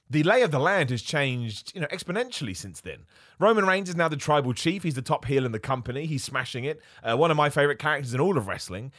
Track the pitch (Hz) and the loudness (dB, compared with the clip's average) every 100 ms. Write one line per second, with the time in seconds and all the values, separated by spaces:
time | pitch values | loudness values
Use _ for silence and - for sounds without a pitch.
0 | - 151 160 240 226 143 156 196 131 120 | -2 2 4 6 4 2 2 2 2 -2
1 | - 156 139 123 117 104 - 190 151 180 | -2 -2 0 -2 -6 -8 -12 -8 -8 -6
2 | - 185 247 - 123 90 98 82 - 69 | -6 -4 -4 -6 -8 -8 -12 -14 -14 -16
3 | _ _ - - 208 220 190 190 185 170 | _ _ -20 2 4 6 4 2 0 0
4 | 165 147 - 151 127 120 165 190 170 131 | 0 0 2 2 2 0 -2 0 -2 -4
5 | 127 147 120 139 127 110 - 131 117 127 | -2 -4 0 0 0 -4 -4 -4 -4 -6
6 | 160 143 - 131 123 123 135 156 - - | -6 -6 -4 -4 -4 -6 -6 -6 -12 -8
7 | 113 120 165 151 147 147 143 143 151 147 | -2 4 4 4 2 4 2 2 0 0
8 | 131 127 175 165 98 90 - 90 131 | -2 0 2 2 -2 -6 -8 -10 -10